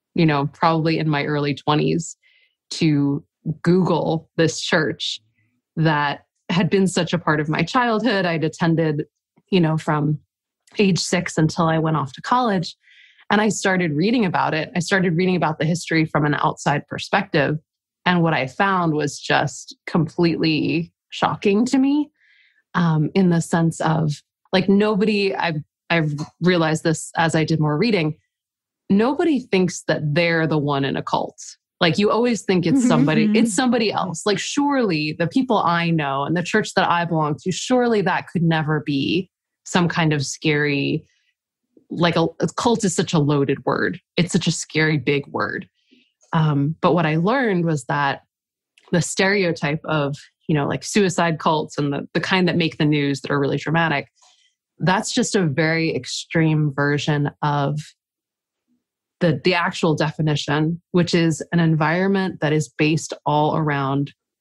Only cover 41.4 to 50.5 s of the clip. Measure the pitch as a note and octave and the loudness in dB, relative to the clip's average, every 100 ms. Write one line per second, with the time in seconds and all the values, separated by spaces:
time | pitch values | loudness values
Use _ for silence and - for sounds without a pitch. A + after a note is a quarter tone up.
41.4 | _ _ _ _ _ - E3+ E3+ E3 - | _ _ _ _ _ -2 0 2 -2 -2
42.4 | D#3 - A#3+ A3+ G3 - E3+ D#3+ C#3+ D3 | -6 -2 -2 0 0 -2 0 0 2 2
43.4 | C#3 C#3 C#3 - G2+ D#3+ - - E3+ F3+ | 0 -2 -2 -2 -2 -6 -6 -2 0 0
44.4 | E3+ - - D#3 D#3 D3+ B2 C#3+ - - | -2 -4 -4 -2 0 0 0 -2 -4 -6
45.4 | G2+ - - _ _ _ _ _ _ E3 | -4 -6 -12 _ _ _ _ _ _ 0
46.4 | D#3 C#3+ C#3+ D#3+ F3+ F3 D#3 D#3+ F3+ C4+ | 2 2 0 0 0 2 2 0 0 0
47.4 | A#3 F3+ E3 D3+ - D3 C#3+ - - _ | 0 0 0 -2 -2 -2 -2 -4 -10 _
48.4 | _ _ _ _ _ F3 - - F#3+ G3+ | _ _ _ _ _ -2 -2 0 0 2
49.4 | F3+ E3 D3 D#3 - D#3 C#3+ C#3+ - _ | 0 -2 -4 -4 -4 -2 -2 -4 -12 _
50.4 | - | -2